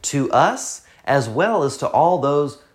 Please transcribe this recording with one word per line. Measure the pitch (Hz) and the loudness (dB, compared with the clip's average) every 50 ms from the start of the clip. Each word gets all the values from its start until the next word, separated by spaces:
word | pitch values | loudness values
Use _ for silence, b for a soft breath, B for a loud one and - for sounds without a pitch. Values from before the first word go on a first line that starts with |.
| - | -8
to | - - 139 131 - | -4 -2 -2 0 2
us | - 123 156 196 254 262 - - - - b b b b b | 4 4 4 4 2 -2 -8 -12 -14 -14 b b b b b
as | - 135 139 117 113 | 0 0 0 0 -2
well | 110 139 180 220 226 190 143 | -2 -2 0 0 0 0 -2
as | 135 135 - | -2 -4 -4
to | - - | -4 -2
all | - 123 156 175 180 165 | 2 2 2 2 2 2
those | 131 139 143 147 147 139 - - b b | 0 0 0 0 0 -2 -6 -12 b b